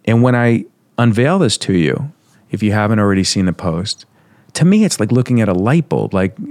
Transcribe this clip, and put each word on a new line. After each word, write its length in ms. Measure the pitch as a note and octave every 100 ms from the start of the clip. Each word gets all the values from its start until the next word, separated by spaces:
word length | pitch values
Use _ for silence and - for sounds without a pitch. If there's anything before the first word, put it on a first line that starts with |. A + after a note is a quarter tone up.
And 180 | - A2+
when 120 | B2
I 300 | B2 A#2+ A#2 - _ _ -
unveil 400 | A#2+ A2 C3 F#3+
this 200 | C#3 -
to 140 | -
you, 400 | F#2 D2+ - C#3+ - _ _ _
if 120 | G2+
you 100 | G#2+
haven't 260 | G#2 G#2 A2
already 260 | G2+ G2
seen 220 | F#2+ - F#2
the 60 |
post, 540 | E2 F2+ E2 G2+ - - _ _ _ _
to 100 | -
me, 200 | E3 G#3+
it's 140 | G#3 -
like 140 | G#2+
looking 280 | A#2+ B2 B2
at 60 | G#2
a 60 |
light 340 | F2+ G#2 E3 -
bulb. 260 | B1 G#1+
Like, 200 | F#2+ F#2 - C#4+